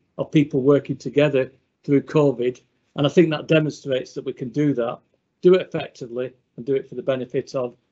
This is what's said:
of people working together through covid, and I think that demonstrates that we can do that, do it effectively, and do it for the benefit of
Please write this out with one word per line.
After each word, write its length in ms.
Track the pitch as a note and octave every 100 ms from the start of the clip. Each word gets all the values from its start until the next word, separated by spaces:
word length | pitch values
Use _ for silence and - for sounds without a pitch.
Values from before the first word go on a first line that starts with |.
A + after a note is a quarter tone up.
| _ -
of 140 | -
people 300 | D#3 C#3+ C#3
working 360 | C3+ C#3+ C#3 C3+
together 540 | B2+ C3 D3 C3+ C3 _ _ _
through 180 | - C#3
covid, 580 | - D#3 C#3+ A#2+ B2 B2 _ _ _ -
and 100 | C#3+
I 20 |
think 200 | F3+ E3
that 180 | D3 -
demonstrates 680 | D#3 D3+ - C#3 B2+ B2+
that 120 | C#3+ B2+
we 80 |
can 160 | - B2+
do 240 | C#3+ D3
that, 260 | A#2+ A#2 - _ _ _ _
do 120 | F3+
it 80 | F#3
effectively, 720 | - D#3+ - - A#2+ A#2+ B2+ - _ -
and 80 | A#2+
do 100 | C3+
it 140 | C3+
for 60 | B2
the 80 |
benefit 520 | A#2 B2+ B2 C#3 - C3+
of 200 | B2 - _